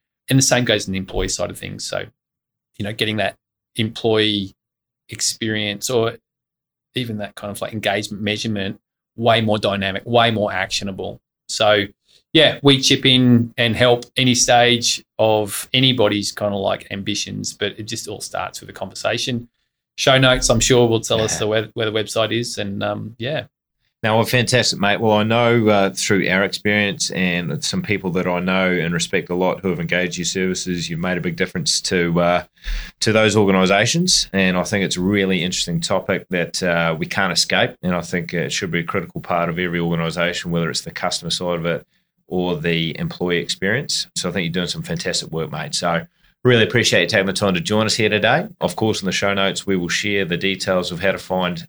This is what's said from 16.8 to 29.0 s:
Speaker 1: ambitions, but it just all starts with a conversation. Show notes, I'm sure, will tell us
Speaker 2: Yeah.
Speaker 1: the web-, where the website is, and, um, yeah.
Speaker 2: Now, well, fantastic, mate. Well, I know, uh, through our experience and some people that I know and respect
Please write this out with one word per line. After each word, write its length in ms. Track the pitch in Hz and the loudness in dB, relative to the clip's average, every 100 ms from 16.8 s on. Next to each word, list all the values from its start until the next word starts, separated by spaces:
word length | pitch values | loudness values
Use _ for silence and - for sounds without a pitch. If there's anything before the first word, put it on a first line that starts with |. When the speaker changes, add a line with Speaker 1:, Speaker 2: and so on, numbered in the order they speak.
| - | -6
Speaker 1:
ambitions, 640 | 104 98 101 101 101 101 | -8 -6 -6 -6 -8 -10
but 260 | - 101 - | -6 -8 -8
it 60 | |
just 240 | 110 113 - | -10 -10 -10
all 120 | 104 | -12
starts 400 | - 92 90 - | -10 -8 -8 -10
with 100 | 101 | -16
a 20 | |
conversation. 760 | - 98 - 104 117 - 120 120 _ _ _ _ - | -12 -12 -6 -4 -4 -4 -6 -8 _ _ _ _ -2
Show 220 | - 131 | 4 6
notes, 300 | 131 127 - | 6 4 4
I'm 120 | 117 | 2
sure, 280 | - 123 120 | 6 6 6
will 120 | 113 | 2
tell 200 | 113 113 | 0 -2
us 140 | 110 | 0
Speaker 2:
Yeah. 40 | - | -2
Speaker 1:
the 60 | 107 | 0
web-, 220 | 110 107 | 0 -2
where 160 | - 110 | -4 -4
the 60 | 107 | -2
website 360 | 101 120 107 | -4 -2 0
is, 260 | 113 120 - | -2 -4 -6
and, 240 | 101 101 | -8 -6
um, 320 | 104 104 110 113 | -4 -6 -8 -10
yeah. 260 | 117 147 - _ _ _ _ _ | -8 -8 -8 _ _ _ _ _
Speaker 2:
Now, 140 | 110 110 | 0 2
well, 100 | 110 | 4
fantastic, 520 | 127 120 123 113 - | 2 4 2 2 0
mate. 220 | 101 95 | 0 2
Well, 120 | 110 | 2
I 100 | 104 | 2
know, 440 | 107 117 120 117 107 | 4 2 4 4 4
uh, 220 | 101 98 95 | 4 2 0
through 320 | - 101 - | 0 2 2
our 140 | 92 | 2
experience 680 | 98 - 104 104 104 95 - | 0 0 0 2 0 -2 -4
and 520 | - 92 87 85 71 | -2 -2 -2 -2 -4
some 160 | - 95 | -4 -4
people 300 | - 98 92 | -2 -2 -2
that 160 | 87 87 | -2 -2
I 120 | 90 | -2
know 320 | 90 95 92 | 0 0 2
and 220 | 90 82 | 0 0
respect 380 | 85 | -2